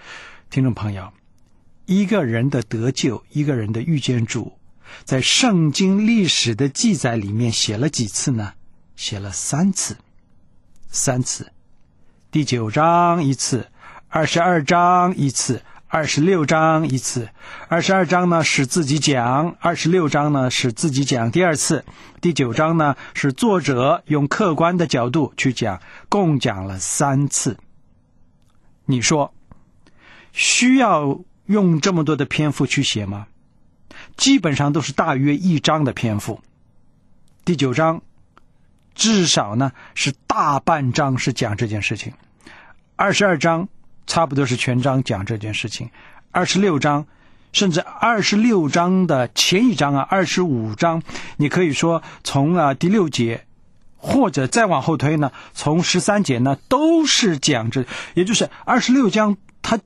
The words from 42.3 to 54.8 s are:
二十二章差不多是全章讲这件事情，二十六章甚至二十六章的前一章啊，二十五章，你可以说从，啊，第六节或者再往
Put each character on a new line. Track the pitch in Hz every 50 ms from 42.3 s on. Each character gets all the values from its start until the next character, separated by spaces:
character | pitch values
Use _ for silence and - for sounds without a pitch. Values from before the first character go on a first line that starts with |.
| _ _ - - - - - - - _ _ _ _
二 | - 190 202 233
十 | - 202
二 | 196 175 139
章 | 165 170 165 165 185 - - - - - - - -
差 | - - 175 165
不 | 139 139
多 | 139 143
是 | 117 127
全 | 117 - 131 120 127
章 | 123 139 131 131 127
讲 | - 113 92 98
这 | - 117
件 | 104 107 104 104
事 | - - 107
情， | - - 120 117 - - - - - - - _
二 | - 180 180
十 | - - 185
六 | 208 190 156 139
章 | - 147 147 147 143 - _ _ _ - - - - _ -
甚 | - 208 185
至 | 147 175
二 | - - - - 208 233 233 208
十 | 160 - 208
六 | 208 220 247 220 185 156
章 | 135 - 175 170 180 190 190 185
的 | 165 151 127 123 -
前 | - - - - 180 196 247 254
一 | 180
章 | - 147 143 143
啊， | 139
二 | 135 - 190 190 180
十 | - - 185
五 | 180 165 131 117 110 110 107
章， | - 175 170 165 165 - - - - - - -
你 | - 147 139
可 | - 175 185
以 | 156
说 | 131 - 160 165 165 156 - - - - -
从， | - - 139 139 156 180
啊， | 175 151 139 135
第 | - - 175
六 | 208 226 175 147
节 | - - 117 113 117 - - - - - - - - - - - -
或 | - - - - 277 254 190
者 | - 143 131
再 | - - 233 226
往 | 190 165 135